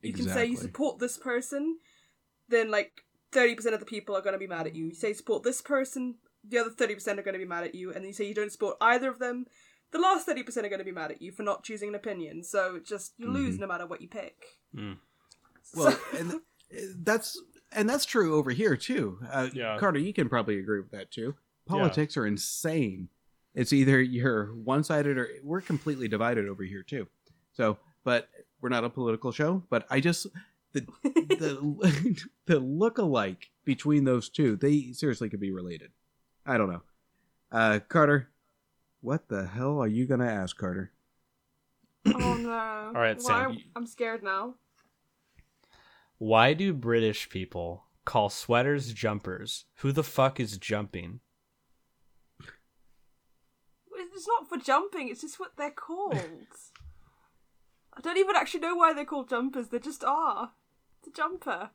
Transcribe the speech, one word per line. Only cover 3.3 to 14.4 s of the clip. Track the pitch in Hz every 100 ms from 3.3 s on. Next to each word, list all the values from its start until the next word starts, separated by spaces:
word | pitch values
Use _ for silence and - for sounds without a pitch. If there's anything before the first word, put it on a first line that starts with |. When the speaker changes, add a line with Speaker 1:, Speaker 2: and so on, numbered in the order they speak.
Speaker 1:
thirty | 269 240 226
percent | 220
of | 220
the | 208
people | 214 202 196
are |
gonna | 190 190
be | 190
mad | 170 165
at | 160
you. | 160
You | 170
say | 220
support | 214 - 214
this | 240 254
person, | - 277 269 269 247 240 _ _ 208
the | 240
other | 226
thirty | 226 233
percent | 202 214 202
are |
gonna | 196 190
be | 185
mad | 170
at | 175 -
you, | 185
and | 185
then | 190
you |
say | 196 208
you | 208
don't | 208
support | - 202 -
either | 226 247 262
of | 254
them, | 247 247 247 _ _ _ _
the | 320
last | 359 381 -
thirty | 269
percent | 247 240 208
are |
gonna | 196
be | 190
mad | 170 156
at | -
you | 175
for | 185
not | 214 -
choosing | - 214 208
an | 208
opinion. | 214 190 156 160
So | 170 202 185 180
just, | 160 208 - _
you | 233
lose | 269 269 190
Speaker 2:
Mm-hmm. |
Speaker 1:
no | 196
matter | 175 175
what | 175
you | 175
pick. | 226 - _